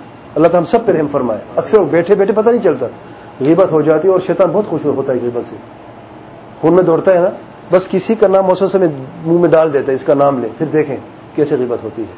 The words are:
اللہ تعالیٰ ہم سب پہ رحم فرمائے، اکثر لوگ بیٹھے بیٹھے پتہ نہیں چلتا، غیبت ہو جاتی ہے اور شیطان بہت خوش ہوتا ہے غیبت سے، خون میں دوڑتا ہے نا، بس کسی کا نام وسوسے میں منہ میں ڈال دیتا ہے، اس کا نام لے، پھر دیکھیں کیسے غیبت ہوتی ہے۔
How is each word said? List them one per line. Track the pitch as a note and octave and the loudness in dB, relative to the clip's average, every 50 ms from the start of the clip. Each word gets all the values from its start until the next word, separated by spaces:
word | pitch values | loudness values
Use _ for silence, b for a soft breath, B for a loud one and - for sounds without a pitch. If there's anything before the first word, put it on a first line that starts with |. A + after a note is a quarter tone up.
| - - - - - - - | -20 -20 -20 -20 -18 -8 -2
اللہ | - D#3 E3+ | 0 2 2
تعالیٰ | E3 F3+ E3 - - | 2 2 0 0 0
ہم | A#3 | 0
سب | - | 0
پہ | A3 F3 | 0 0
رحم | D#3 D3+ C#3+ C#3+ | 0 0 -2 -2
فرمائے، | C#3 B2+ A#2+ A2 G2+ - - - | -2 -2 -2 -4 -6 -8 -10 -6
اکثر | - D#3 - G#3+ G#3+ | -6 -2 2 2 2
لوگ | F#3 | 2
بیٹھے | D3 C3+ E3+ E3 F3 G3+ | 2 0 0 2 2 2
بیٹھے | F#3 G3 F#3+ G#3+ | 2 2 0 0
پتہ | G#3 G#3 A#3+ | 0 2 2
نہیں | A#3+ A#3+ F#3+ | 2 2 2
چلتا، | F3+ D3+ A#2+ A#2+ A2+ - - - B B B B B B - | 0 0 -2 -4 -8 -10 -12 -20 B B B B B B -4
غیبت | C3 C#3+ E3 E3+ F#3+ E3+ D#3 | 0 2 2 4 2 2 2
ہو | D#3 | 0
جاتی | D3 D#3 D#3 D#3 D#3 G3 | 2 2 2 2 2 2
ہے | F#3 | 2
اور | F3+ F3+ | 2 0
شیطان | - E3+ E3 F#3+ E3+ | -2 0 0 0 0
بہت | D3+ G3 G#3 G#3 | 0 -2 -2 -2
خوش | E3+ D3+ D3+ | -4 -4 -2
ہوتا | D3 B2+ B2+ C3+ C#3 C3 | -2 -2 -2 -2 -2 -2
ہے | A#2+ A#2+ | -4 -4
غیبت | A#2+ A#2+ A#2+ A2+ - | -4 -6 -6 -8 -10
سے، | - G#2 - - - - - - - - - - - - - - - - - - - - | -12 -18 -20 -20 -20 -20 -20 -20 -20 -20 -20 -20 -20 -20 -20 -20 -20 -20 -20 -20 -10 -4
خون | - D#3+ E3+ | 0 2 2
میں | F3+ F3+ | 4 4
دوڑتا | F3 E3 D#3 C3+ - F#3 | 2 2 2 2 2 2
ہے | F3 | 2
نا، | F3 G3 A3+ - - - - - - - | 2 0 -2 -6 -14 -20 -20 -20 -4 0
بس | E3 F3+ F3+ - | 0 0 0 0
کسی | - F#3+ F#3 - A3+ | -4 -4 -2 -2 0
کا | A3 G#3+ F#3+ | 2 2 4
نام | F#3+ F#3+ F#3+ F#3 | 4 4 2 2
وسوسے | F#3 F3 G3 F#3 - F#3+ | 0 0 0 0 0 2
میں | F#3 E3+ D3+ C3+ C3 C3 - - D#3+ | 0 0 -2 -4 -12 -14 -14 -8 -2
منہ | D#3+ E3 E3+ | 0 0 2
میں | F3 E3 | 2 4
ڈال | D3+ D#3+ D#3+ D#3+ C#3+ | 4 2 2 2 0
دیتا | C3+ B2+ C3+ C3+ | -2 -2 -2 -4
ہے، | |
اس | C3 - | -2 0
کا | - D3 | 0 0
نام | C#3 C#3+ C#3 C#3 B2+ | 2 2 2 0 0
لے، | A#2 A2 - - | -4 -6 -6 -6
پھر | D#3+ | -6
دیکھیں | D3 C3 D#3 D3 C#3+ C3 G#2+ - - - - - - - | -2 0 0 -2 -2 -4 -10 -12 -14 -20 -20 -20 -8 -4
کیسے | - D3 D3 D3 B2+ | -2 -2 0 0 -2
غیبت | B2+ A#2 A#2 G#2 G#2 | -2 -2 -4 -6 -6
ہوتی | A2 G#2 A#2 A2 | -8 -10 -10 -10
ہے۔ | F#2+ F2+ | -12 -12